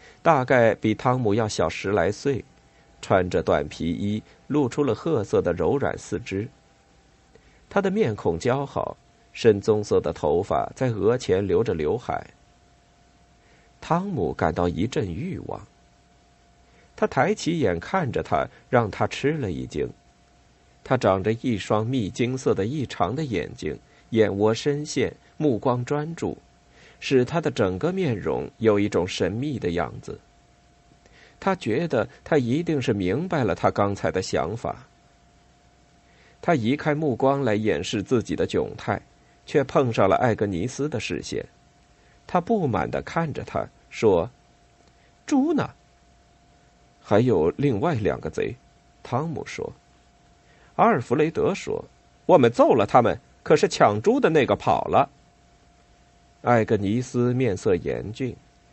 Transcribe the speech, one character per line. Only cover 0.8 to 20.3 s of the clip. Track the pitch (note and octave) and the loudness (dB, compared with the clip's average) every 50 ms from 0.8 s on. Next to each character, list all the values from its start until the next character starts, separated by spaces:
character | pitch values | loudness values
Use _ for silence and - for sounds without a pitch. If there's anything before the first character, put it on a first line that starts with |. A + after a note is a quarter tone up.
| - A2 G#2+ | 0 0 0
汤 | - - B2+ B2+ C3 | 0 0 0 0 2
姆 | A#2+ G#2 G2+ | 2 2 2
要 | A#2 A2 | 2 0
小 | G#2 - - F2 D#2+ | 0 0 0 -2 -2
十 | - - - G2 | -2 -4 -2 0
来 | G#2 F#2+ E2 G#2 | 0 2 2 0
岁， | G#2 - - C#3+ C3+ G2 - _ _ _ _ _ _ _ _ _ _ _ | -2 -2 -2 -4 -4 -4 -6 _ _ _ _ _ _ _ _ _ _ _
穿 | - - G#2+ F#2+ F#2 | 0 2 2 2 2
着 | F2+ F#2+ E2+ | 2 0 0
短 | - G#2 F2 D#2 D2 | 2 2 2 2 0
皮 | D2 - - D#2+ E2+ | -2 -6 -6 -4 -4
衣， | D#2+ B1 G2+ G2+ G#2+ G#2+ - - - _ _ | -2 -2 -2 -4 -4 -6 -8 -12 -20 _ _
露 | - C3+ D3+ C#3 A#2 | -2 0 0 0 0
出 | - D3 D3 | 0 -2 0
了 | C3 G#2 | 0 -2
褐 | - - E3+ D#3 A#2 G2 | -2 -2 -2 -2 -2 0
色 | - - G2 | 0 0 2
的 | F2+ F2 E2+ | 2 2 0
柔 | E2+ D#2+ E2+ B2+ | 0 0 0 0
软 | C#3+ G#2+ E2+ - | 0 0 -2 -4
四 | - - - - E2+ | -6 -8 -8 -8 -8
肢。 | - - G2 G2 A2+ - - _ _ _ _ _ _ _ _ _ _ _ _ _ _ _ - _ _ _ _ _ _ | -6 -6 -6 -6 -6 -8 -12 _ _ _ _ _ _ _ _ _ _ _ _ _ _ _ -20 _ _ _ _ _ _
他 | - - G3+ | -4 -2 -2
的 | G3 F#3+ | 0 0
面 | F#3+ A3 G3 B2 G#2 | 0 0 0 0 -2
孔 | - - F#2+ E2 | -2 -2 -2 -2
姣 | E2 - A#2+ B2+ C#3+ C#3 | 0 0 -2 -2 -2 -4
好， | - - B1+ - - - - _ _ _ _ _ _ - | -6 -6 -6 -6 -6 -8 -12 _ _ _ _ _ _ -8
深 | - - A2+ G#2 G2+ | 2 4 4 4 4
棕 | - - G#2+ G#2+ G2+ | 2 2 0 0 0
色 | - G2+ F#2 | 0 0 2
的 | - E2 D#2+ | 2 0 -2
头 | - - D2+ D#2+ F2 G2 | -2 0 0 2 0 0
发 | - D#2+ C2 G1+ - - | 0 -2 -2 -2 -4 -4
在 | - C3+ B2 | -2 -2 -2
额 | A2+ G2 F2+ A2 A#2+ | 0 0 2 2 2
前 | B2 - - F#2 F#2+ G#2 | 2 0 0 0 0 2
留 | F#2 E2+ F#2 A#2 | 2 2 2 2
着 | A2 F2+ | 0 -2
刘 | D#2+ D2+ D#2 G2+ | -2 -2 -2 -2
海。 | B2 - - - - - - - _ _ _ _ _ _ _ _ _ _ _ _ _ _ _ _ _ _ _ _ _ _ _ _ _ _ _ _ _ | -2 -4 -6 -6 -6 -8 -12 -20 _ _ _ _ _ _ _ _ _ _ _ _ _ _ _ _ _ _ _ _ _ _ _ _ _ _ _ _ _
汤 | - - D#3+ F3 F#3+ | -4 -2 -2 -2 -2
姆 | G#3 F3+ A#2+ E2+ C2 | -4 -2 -2 -2 -2
感 | - - F#2+ D#2 - | 0 0 0 0 2
到 | F2+ F2 F2+ | 0 0 0
一 | - D#2+ E2+ | 0 -2 -2
阵 | - - D#3 A2+ F2+ | -2 -2 -4 -4 -4
欲 | E2 G#2 D#3 F#3+ C#3+ - - | -6 -8 -8 -8 -10 -10 -10
望。 | - G#1+ - - - _ _ _ _ _ _ _ _ _ _ _ _ _ _ _ _ _ _ _ _ _ _ _ _ _ | -12 -12 -12 -14 -18 _ _ _ _ _ _ _ _ _ _ _ _ _ _ _ _ _ _ _ _ _ _ _ _ _
他 | - - | -4 -4
抬 | - - C3+ C3+ F#3 G#3+ | 0 2 2 2 2 0
起 | - - - F3 | -2 -2 -2 0
眼 | D#3+ B2+ F#2 E2+ E2 | 0 0 0 0 -2
看 | - - - F#3+ D#3 A#2+ | -4 -2 -2 -2 -2 -2
着 | - E2 | -2 -4
他， | D#2+ - F#2 D2 C2+ - - - _ _ | -2 -2 -2 -2 -2 -4 -8 -16 _ _
让 | C3 A#2+ A2+ G2 | 0 2 2 0
他 | - - A2+ | -2 -2 -4
吃 | - - - - C#3 | -4 -2 -2 -2 -2
了 | D#3+ D#3 B2 F#2+ | -2 -2 -4 -4
一 | D#2 B1+ B1+ | -4 -6 -8
惊。 | - - D2+ B1+ A#1+ - _ _ _ _ _ _ _ | -6 -6 -6 -6 -6 -8 _ _ _ _ _ _ _